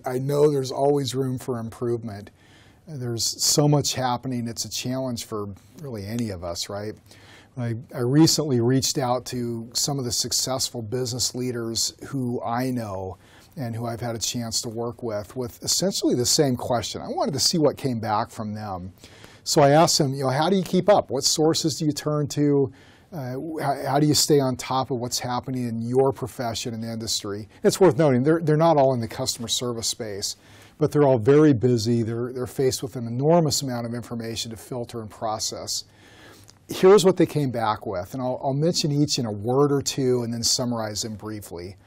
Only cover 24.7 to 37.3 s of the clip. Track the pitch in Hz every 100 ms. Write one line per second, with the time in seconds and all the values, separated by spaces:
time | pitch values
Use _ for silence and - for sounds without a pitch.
24.7 | 131 131 127 120 - 127 123 135 127 120
25.7 | 113 117 127 135 131 127 - 120 107 127
26.7 | 113 113 113 113 - 104 101 110 - 202
27.7 | - 180 127 156 123 139 165 156 151 165
28.7 | 151 135 127 113 - 131 - 113 - 123
29.7 | 117 110 - 110 98 107 - - - -
30.7 | - 151 147 143 131 107 147 156 120 123
31.7 | 120 107 117 110 117 127 127 123 - 131
32.7 | - 135 131 117 127 147 170 151 - 139
33.7 | 120 117 120 113 117 113 113 113 107 -
34.7 | 127 120 120 107 - 110 110 - 101 -
35.7 | - - - - - - - - - -
36.7 | - 185 202 180 180 160